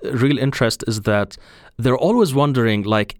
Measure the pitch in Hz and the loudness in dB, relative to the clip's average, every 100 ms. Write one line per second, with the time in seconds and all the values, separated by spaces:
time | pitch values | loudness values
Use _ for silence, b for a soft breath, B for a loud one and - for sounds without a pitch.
0 | - 127 135 139 135 - 117 - - 107 | -6 0 0 0 -2 0 -2 -2 -4 -4
1 | 101 104 98 - B B B B 123 127 | 0 0 -2 -8 B B B B 0 2
2 | 165 240 196 135 147 131 113 104 101 107 | 2 2 2 2 2 2 2 0 0 0
3 | 101 - | -2 -4